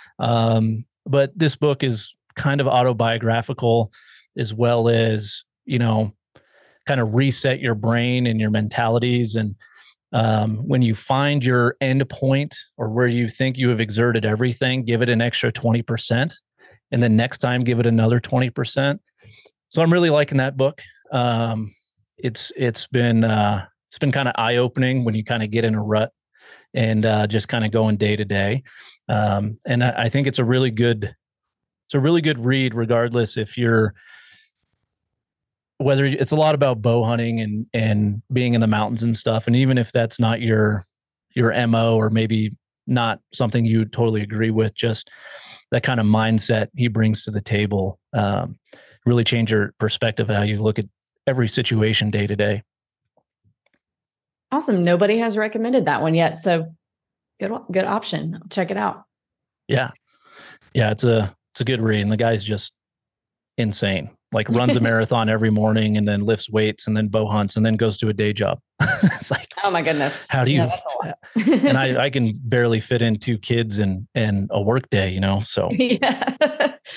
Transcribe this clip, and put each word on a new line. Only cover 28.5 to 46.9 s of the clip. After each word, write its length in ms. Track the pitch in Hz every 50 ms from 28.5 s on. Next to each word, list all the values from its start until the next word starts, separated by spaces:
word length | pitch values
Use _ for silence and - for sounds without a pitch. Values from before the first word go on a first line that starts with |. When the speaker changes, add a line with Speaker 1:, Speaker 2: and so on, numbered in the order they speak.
| 117 135 - - - - - - - _ _ -
Speaker 1:
Um, 500 | - 104 107 107 101 101 107 107 110 - _
and 160 | - 123 120 123
I, 220 | 123 - - 113
I 40 | 113
think 160 | - 139 143
it's 140 | 135 117 -
a 40 | 123
really 280 | 113 127 131 131 127
good, 440 | 110 107 120 120 117 107 104 101 - _ _ _ _ _ _ _ _ _ _ _ _ _ _
it's 80 | _ -
a 60 | 143
really 220 | 131 156 170 170
good 220 | 151 160 151 120 117
read, 300 | 123 131 135 131 127 110
regardless 640 | 117 113 107 120 117 120 120 117 123 113 104 -
if 220 | 113 107 - - -
you're, 340 | 120 117 117 110 110 104 - _ _ - - - - - - - _ _ _ _ _ _ _ _ _ _ _ _ _ _ _ _ _ _ _ _ _ _ _ _ _ _ _
whether 280 | _ 131 139 139 135 139
you, 120 | 139 135 -
it's 140 | 139 - 156
a 20 |
lot 200 | 151 156 156 151
about 260 | 139 143 135 123 110
bow 240 | 104 120 117 120 113
hunting 340 | 113 120 117 117 117 117 113
and, 260 | 110 104 107 107 117 - -
and 480 | 117 110 110 107 104 107 104 101 110 - _ 131
being 200 | 127 127 120 120
in 60 | 117
the 80 | 113
mountains 340 | 107 107 107 107 104 120 107
and 140 | 113 117 113
stuff. 320 | - - 117 113 110 -
And 80 | - 117
even 220 | 127 135 131 131
if 160 | 123 113 - -
that's 260 | 123 117 113 - -
not 220 | 117 113 117 107
your, 420 | 120 113 110 110 107 107 104 98 92 _ _ _ _ _ _ _ _ _ _
your 180 | 123 120 117 85
M 200 | 117 123 117 117
O, 220 | 113 113 117 113
or 140 | 113 110 107
maybe 440 | 110 113 113 107 113 110 110 107 - - _ _ _ _ _
not 360 | - 127 123 117 113 104 - _ _
something 320 | - - 127 113 104 120 113
you 220 | 113 113 113 110
totally 360 | 107 - - 120 113 110 107
agree 300 | 101 101 110 107 113 113
with, 240 | 110 110 110 104 -
just 340 | - - 117 110 - - - - - - - - - - - - - _ _
that 120 | - - -
kind 180 | - 131 117
of 40 | 107
mindset 600 | 104 110 110 110 110 110 107 - - 120 107 107 - -
he 140 | 135 120
brings 340 | 120